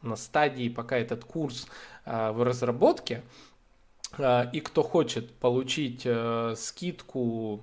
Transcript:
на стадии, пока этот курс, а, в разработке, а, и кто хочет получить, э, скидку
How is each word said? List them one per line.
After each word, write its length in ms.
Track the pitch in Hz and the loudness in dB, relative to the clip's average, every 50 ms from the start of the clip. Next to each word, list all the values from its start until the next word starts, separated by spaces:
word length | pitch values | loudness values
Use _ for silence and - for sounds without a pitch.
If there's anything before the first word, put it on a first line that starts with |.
| - | -8
на 140 | 120 110 | -6 -6
стадии, 520 | 107 - - - 151 151 147 135 127 123 120 | -6 -8 -2 2 4 4 4 2 0 -2 -2
пока 280 | 120 120 117 120 135 | -2 -4 -4 0 0
этот 280 | 123 110 117 120 113 - | 0 0 0 -4 -6 -6
курс, 440 | - - 165 156 135 120 120 - - - - - - - - - | -10 -6 -4 -4 -4 -6 -8 -12 -12 -16 -18 -18 -18 -20 -18 -10
а, 280 | - 117 113 113 110 107 | -6 -2 -2 0 0 2
в 100 | 117 120 | 2 2
разработке, 800 | 123 120 123 127 120 117 131 180 294 359 - - - 117 107 - - - - - - _ _ _ _ _ _ _ _ _ _ - - - - | 2 2 2 0 0 2 6 6 4 4 4 -2 -6 -8 -8 -8 -14 -20 -20 -20 -20 _ _ _ _ _ _ _ _ _ _ -14 -12 -6 0
а, 320 | 139 127 123 120 120 120 127 | 2 4 4 4 4 2 -2
и 60 | 151 | -6
кто 240 | - - - 165 151 | -6 0 2 2 2
хочет 480 | - - 131 127 120 - 117 120 - | 4 4 2 2 2 0 -6 -6 -8
получить, 720 | - - - 123 123 127 131 131 - 156 151 127 123 123 - | -10 0 2 4 4 4 0 0 -2 -2 -2 -4 -4 -4 -2
э, 500 | 127 117 117 113 117 117 113 117 117 113 | 0 0 0 0 0 0 0 0 -2 -2
скидку 1040 | - - - - - 175 180 175 - - - - 135 123 117 113 113 113 107 104 104 | -4 -6 -8 -8 -6 -6 -6 -6 -8 -14 -8 -4 -2 -2 0 0 -2 -4 -4 -6 -6